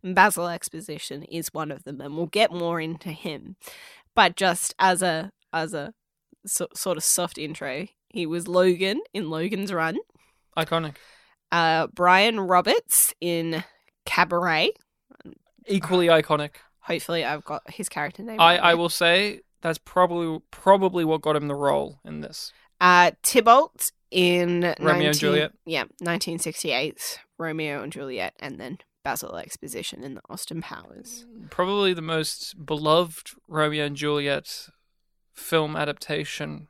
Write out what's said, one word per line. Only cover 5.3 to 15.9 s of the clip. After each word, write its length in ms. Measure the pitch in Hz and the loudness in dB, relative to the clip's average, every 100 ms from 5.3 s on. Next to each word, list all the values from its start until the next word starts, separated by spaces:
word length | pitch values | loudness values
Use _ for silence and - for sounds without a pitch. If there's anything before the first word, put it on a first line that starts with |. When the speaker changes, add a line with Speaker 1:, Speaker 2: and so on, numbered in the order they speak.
| _ _ | _ _
Speaker 1:
as 220 | 165 160 | -6 -6
a 200 | 175 143 _ _ _ _ _ 202 | -8 -10 _ _ _ _ _ -8
so-, 240 | - - | -6 -6
sort 240 | - 196 160 | -6 -4 -2
of 60 | |
soft 340 | - - 175 - | 0 0 -2 -6
intro, 500 | 151 156 147 131 196 _ _ | -10 -8 -8 -8 -10 _ _
he 180 | - 165 | -8 -4
was 220 | 170 165 | -4 0
Logan 540 | 180 180 175 190 247 440 | 4 4 4 0 -2 -6
in 160 | 233 165 | -8 -6
Logan's 440 | 160 180 214 196 | -4 -4 -4 -4
Run. 240 | 180 160 214 453 _ _ _ _ - | -2 -2 -4 -8 _ _ _ _ -4
Speaker 2:
Iconic. 380 | 156 165 156 139 _ _ _ _ _ | -2 -2 -4 -12 _ _ _ _ _
Speaker 1:
Uh, 360 | 170 165 160 156 | 2 2 2 -2
Brian 520 | - 180 185 214 226 | 2 6 6 6 2
Roberts 760 | 190 180 185 453 - - - - | 4 4 4 0 2 2 2 0
in 460 | 175 170 165 160 - _ _ _ - | -4 -2 -2 -4 -8 _ _ _ -4
Cabaret. 680 | - 185 175 180 156 202 - _ _ _ - - - _ _ - | 2 2 2 0 0 0 -4 _ _ _ -20 -20 -20 _ _ -4
Speaker 2:
Equally 400 | 196 156 | -4 0